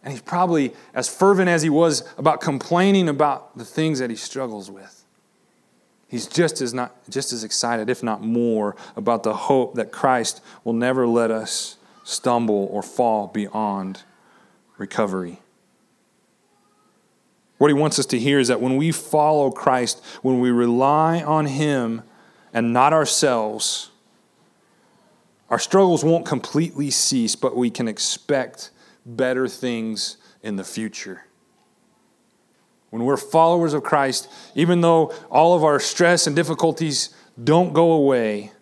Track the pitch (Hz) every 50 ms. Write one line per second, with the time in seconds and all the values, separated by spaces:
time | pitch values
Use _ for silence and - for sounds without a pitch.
0 | _ 117 139 117 - - - 175 185 180 170 156 139 120 - - - - _ -
1 | 127 - - - 185 196 202 180 190 175 175 165 151 165 147 151 170 165 151 147
2 | - - - - - 160 151 - - - 143 131 - - 170 175 185 196 196 190
3 | 185 165 147 135 151 147 139 - - - _ 120 117 - - - 156 160 156 131
4 | 127 120 113 104 - - - 135 131 123 110 104 95 98 98 95 87 - - _
5 | _ _ _ _ _ _ _ _ _ _ _ _ _ _ _ _ _ _ _ _
6 | _ _ - 120 110 - - 160 170 160 160 - 139 120 113 127 123 120 - _
7 | _ - 101 131 123 - 127 117 110 110 - - - 117 117 117 107 110 123 -
8 | - 117 110 98 95 110 117 120 120 117 113 110 104 104 98 - - - - -
9 | 104 113 117 113 117 113 110 104 - - - 135 123 - - 117 117 - - -
10 | - 139 127 123 113 - - - _ - - - _ 113 117 113 120 127 131 131
11 | 123 120 117 117 117 113 113 110 107 - - - - - - _ _ _ _ _
12 | _ - - - - 131 120 120 120 110 107 101 98 98 - 104 98 - - -
13 | 127 117 110 107 101 92 - 107 104 101 - 110 110 104 101 98 95 95 95 -
14 | - _ _ _ _ _ _ _ _ _ _ _ _ _ _ _ 104 98 - -
15 | 110 101 95 92 90 87 87 - _ _ _ _ _ _ _ _ _ _ _ _
16 | _ _ _ _ _ _ _ _ _ _ _ _ _ _ _ _ _ _ _ _
17 | _ _ _ _ _ _ _ _ _ _ _ _ 135 151 147 143 151 151 - -
18 | 135 - - 120 113 139 139 139 131 120 127 107 123 131 131 135 151 165 156 -
19 | - - - 156 147 151 156 151 143 135 123 - - 147 127 127 123 110 - -
20 | - - - - - 131 131 123 123 127 120 120 120 120 120 123 131 135 147 151
21 | 160 160 165 170 156 147 156 156 151 143 135 139 151 151 143 135 120 113 113 110
22 | 107 _ _ _ _ _ _ _ _ _ - 117 117 117 117 123 131 143 156 160
23 | 147 143 - - - 143 123 117 107 107 107 110 - - - - - - _ _
24 | _ _ _ _ _ _ _ _ _ _ _ _ _ _ _ _ _ _ _ _
25 | _ _ _ _ _ _ _ _ _ _ 123 120 - - - 190 196 185 170 151
26 | 143 156 165 170 165 - - 131 - - - 147 165 165 - 139 147 139 127 -
27 | - - 139 131 117 110 - - - 131 - 120 123 120 113 - 127 113 107 -
28 | - - - - _ - 147 135 127 117 - - - - _ _ _ _ _ _
29 | _ 123 117 113 135 127 127 127 131 120 - - - 127 120 117 113 113 110 101
30 | - - - _ _ _ _ _ - 110 104 95 95 - - - 113 107 101 -
31 | - - 95 85 - _ _ _ _ _ _ _ _ _ _ _ _ _ _ _
32 | _ _ _ _ _ _ _ _ _ _ _ _ _ _ _ _ _ _ - 113
33 | 117 127 139 127 - - - 160 165 165 170 175 170 160 147 151 - - - 147
34 | 139 135 123 - - - - - - - - - 165 170 180 175 170 170 165 165
35 | 160 151 - - - - - 135 160 170 175 170 156 156 147 135 - - - -
36 | 180 170 180 170 - 160 143 151 170 131 160 - - 165 156 - 165 156 139 -
37 | - - - - _ _ _ - 120 120 151 170 180 175 151 156 170 170 165 160
38 | 143 139 135 123 113 110 104 104 104 104 - _